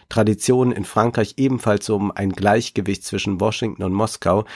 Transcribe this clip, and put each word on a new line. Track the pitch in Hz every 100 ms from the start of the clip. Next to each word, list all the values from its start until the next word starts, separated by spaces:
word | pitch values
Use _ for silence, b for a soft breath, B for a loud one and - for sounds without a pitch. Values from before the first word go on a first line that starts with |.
| B
Tradition | 113 107 101 - 127 127
in | 104
Frankreich | - 110 113 117 104 -
ebenfalls | 131 127 110 101 -
um | 104 101
ein | - 98
Gleichgewicht | 90 101 110 - - 98 98 -
zwischen | 98 104 92
Washington | 107 - 113 -
und | 95
Moskau. | 98 110 - 90 98 110